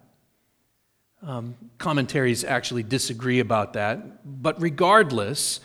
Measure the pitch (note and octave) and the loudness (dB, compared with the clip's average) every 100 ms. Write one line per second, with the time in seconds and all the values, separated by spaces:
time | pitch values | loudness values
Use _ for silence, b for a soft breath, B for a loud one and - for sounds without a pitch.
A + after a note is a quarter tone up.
0 | _ _ _ _ _ _ _ _ _ _ | _ _ _ _ _ _ _ _ _ _
1 | _ _ F3 B2 A#2 A#2+ - - F3 D3 | _ _ -10 -8 -8 -12 -18 -8 -2 0
2 | B2 D3+ C3 A#2 - B2 - A#2+ G#2+ C3 | 0 0 0 0 0 -2 -2 -6 -2 -2
3 | - A#2 B2 B2 A2+ A2 G2 A2 G#2 B2+ | -2 -4 0 2 2 0 0 -2 -2 -4
4 | - - - C3+ C#3+ D#3 E3+ C#3+ F3+ G#3+ | -8 -18 -16 -6 -4 -2 -2 2 6 8
5 | F3 A#2 G2+ D3 - - | 6 2 -2 -2 -4 -6